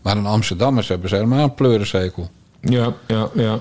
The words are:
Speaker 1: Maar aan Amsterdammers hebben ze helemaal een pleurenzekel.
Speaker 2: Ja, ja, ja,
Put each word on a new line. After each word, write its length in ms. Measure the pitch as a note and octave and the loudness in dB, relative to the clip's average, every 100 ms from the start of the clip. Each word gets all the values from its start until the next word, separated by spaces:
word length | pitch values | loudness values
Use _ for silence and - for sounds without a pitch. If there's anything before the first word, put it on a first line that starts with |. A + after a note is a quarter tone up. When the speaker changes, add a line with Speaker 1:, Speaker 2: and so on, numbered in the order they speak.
Speaker 1:
Maar 140 | F#2+ G#2 | -2 -2
aan 100 | G2+ | 0
Amsterdammers 600 | G#2+ G#2 F2 B2+ B2+ G2 | 0 0 0 0 0 0
hebben 220 | F2+ F2+ | -4 -2
ze 60 | G2 | 0
helemaal 280 | A2+ C3 | 2 2
een 100 | D3 | 2
pleurenzekel. 760 | - C3 A2+ G2+ F#2+ F#2 - F2 - _ - - | 2 2 2 2 -2 -2 -6 -12 -14 _ -8 -2
Speaker 2:
Ja, 280 | B2 A#2+ - - | 0 0 -4 -4
ja, 200 | A2 A2 | -2 -2
ja, 260 | A2+ A2 A2+ | 0 -2 -2